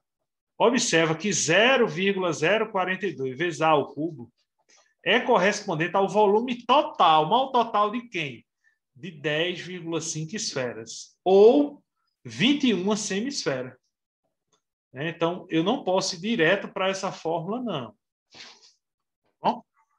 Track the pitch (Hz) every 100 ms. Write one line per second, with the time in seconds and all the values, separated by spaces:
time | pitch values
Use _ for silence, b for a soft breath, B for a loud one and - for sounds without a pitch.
0 | _ _ _ _ _ - 208 254 - 165
1 | 160 156 208 165 147 180 233 262 208 156
2 | 196 196 180 131 156 214 220 190 185 185
3 | 196 131 135 127 175 147 165 151 131 -
4 | 165 139 117 _ _ _ _ b b b
5 | - 233 240 214 190 202 196 156 170 196
6 | 196 196 208 208 247 240 - 277 302 -
7 | 170 156 156 240 277 247 233 214 208 240
8 | 240 175 147 113 _ _ _ _ _ 123
9 | 170 151 151 151 180 175 151 180 165 165
10 | - 156 160 214 - 135 123 110 113 -
11 | - _ 180 196 220 294 285 - _ _
12 | _ _ 120 117 233 285 254 185 190 208
13 | - 190 262 277 156 127 131 - _ _
14 | _ _ _ _ _ _ _ _ _ 127
15 | 165 165 165 185 - 160 180 277 185 185
16 | 185 180 202 226 160 196 202 - 190 190
17 | 190 - 165 165 165 240 240 156 113 _
18 | _ _ _ B B B B B _ _
19 | _ _ _ _ 180 233 _ _ _